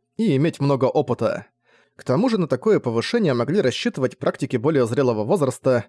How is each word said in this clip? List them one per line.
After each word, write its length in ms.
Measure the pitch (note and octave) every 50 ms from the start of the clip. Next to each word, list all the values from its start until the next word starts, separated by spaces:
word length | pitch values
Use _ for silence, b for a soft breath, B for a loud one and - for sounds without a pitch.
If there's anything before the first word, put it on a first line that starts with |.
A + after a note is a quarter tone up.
| _ _ _ -
и 180 | A3+ G3+ C#3
иметь 240 | C3 D#3 D#3+ - -
много 240 | C#3+ C#3+ C#3 A#2+ C3
опыта. 640 | - - D3+ C3+ - A#2 - A2+ G#2 - E2+ - _ _ _ b b b b b b b
К 80 | - -
тому 240 | - B2+ D#3+ A#3+ B3+
же 100 | A3+ G3
на 80 | E3
такое 340 | C#3 C3 B2 - A3 G3 -
повышение 540 | - B2+ A2+ A#2 - - - A#3+ G#3 D3+ B2
могли 260 | A#2 A#2 C#3+ F3 G#3
рассчитывать 580 | - B2 - - - A#3+ - D3 C3 B2 - -
практики 380 | - - - - D3 - C3
более 300 | A2+ A#2 D3+ B2+ C3+ A#2+
зрелого 380 | A2 A#2+ C#3+ C3+ B2 A2+ G#2+ G#2
возраста, 640 | B2 G3 F3 C#3+ - - - - C3 B2 A#2 -